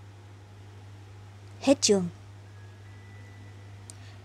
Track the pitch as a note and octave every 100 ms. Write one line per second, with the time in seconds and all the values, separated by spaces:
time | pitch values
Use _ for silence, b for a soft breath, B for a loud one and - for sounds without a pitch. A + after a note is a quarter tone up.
0 | - - - - - - - - - -
1 | - - - - - - - C#4+ - G3
2 | F3 - - - - - - - - -
3 | - - - - - - - - - B
4 | B B